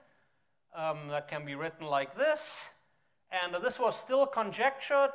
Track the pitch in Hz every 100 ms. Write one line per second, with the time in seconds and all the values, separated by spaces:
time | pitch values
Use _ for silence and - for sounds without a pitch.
0 | _ _ _ _ _ _ _ 165 160 147
1 | 147 147 147 151 143 143 160 160 156 139
2 | 139 220 302 302 - - - - _ _
3 | _ _ _ 185 175 175 247 - 240 -
4 | - 262 269 233 208 175 262 269 - 285
5 | 277